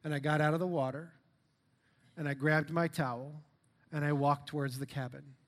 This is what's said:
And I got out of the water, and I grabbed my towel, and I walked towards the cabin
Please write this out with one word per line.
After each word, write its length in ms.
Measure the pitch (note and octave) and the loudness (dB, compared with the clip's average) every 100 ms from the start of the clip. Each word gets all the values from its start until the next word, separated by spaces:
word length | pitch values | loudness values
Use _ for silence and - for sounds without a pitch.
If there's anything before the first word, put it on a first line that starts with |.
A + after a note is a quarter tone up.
And 100 | D#3 | -2
I 60 | D3 | -2
got 220 | C#3 D3+ | 2 4
out 120 | D3+ | 4
of 60 | D#3+ | 2
the 80 | F3+ | 0
water, 460 | E3+ C3 C3+ E3+ - _ _ _ _ _ _ _ _ _ - | 0 -2 -4 -12 -20 _ _ _ _ _ _ _ _ _ -6
and 100 | D3 | -4
I 60 | |
grabbed 360 | C#3 C#3+ D#3 D3+ | 0 4 4 2
my 200 | E3 E3+ | 0 0
towel, 520 | E3 C3+ A#2+ C3+ D3+ - _ _ _ _ | 0 -2 -4 -8 -14 -18 _ _ _ _
and 100 | D3+ | -2
I 80 | D3 | 0
walked 380 | D3 C#3+ C#3 - | 4 4 2 0
towards 280 | D3+ C#3 B2+ | -4 -4 -4
the 80 | C3+ | -6
cabin 380 | C#3+ B2+ C#3 C#3+ C3 | -6 -6 -8 -18 -20